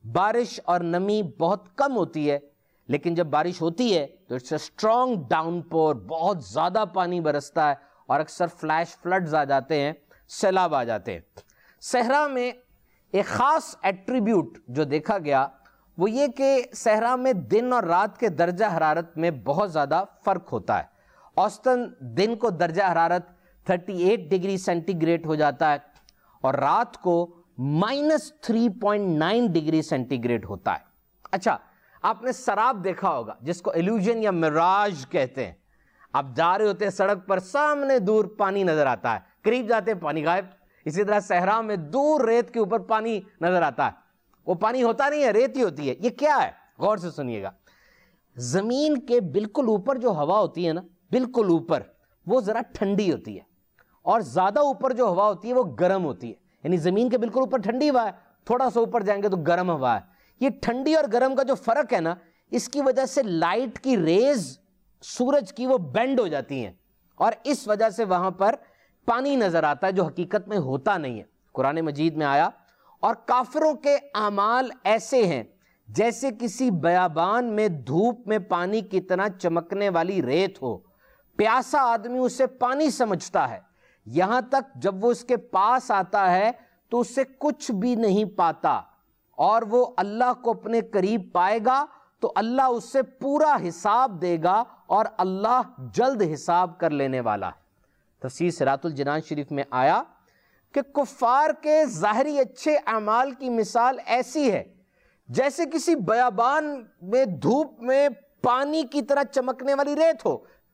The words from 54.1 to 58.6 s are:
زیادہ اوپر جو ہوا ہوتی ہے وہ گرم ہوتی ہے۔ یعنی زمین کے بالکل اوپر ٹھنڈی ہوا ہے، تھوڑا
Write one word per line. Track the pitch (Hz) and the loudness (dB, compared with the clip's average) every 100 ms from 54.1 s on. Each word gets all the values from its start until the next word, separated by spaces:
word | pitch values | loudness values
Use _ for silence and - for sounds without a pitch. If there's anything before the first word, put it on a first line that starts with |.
| 226 | 0
زیادہ | 156 135 185 214 | 0 0 2 2
اوپر | 294 254 262 | 2 0 -2
جو | 247 233 | 0 2
ہوا | 175 214 | 2 2
ہوتی | 185 220 | 0 -2
ہے | |
وہ | 247 202 113 | 0 0 2
گرم | 180 190 160 | 2 2 -2
ہوتی | 107 117 | -6 -12
ہے۔ | 101 _ _ | -16 _ _
یعنی | 147 180 | -2 0
زمین | 160 196 240 | 2 2 2
کے | 240 | 0
بالکل | 226 254 | 0 0
اوپر | 262 262 | 0 0
ٹھنڈی | 196 247 294 | -2 0 2
ہوا | 262 214 | 2 0
ہے، | - _ _ - | -6 _ _ -4
تھوڑا | 240 | 0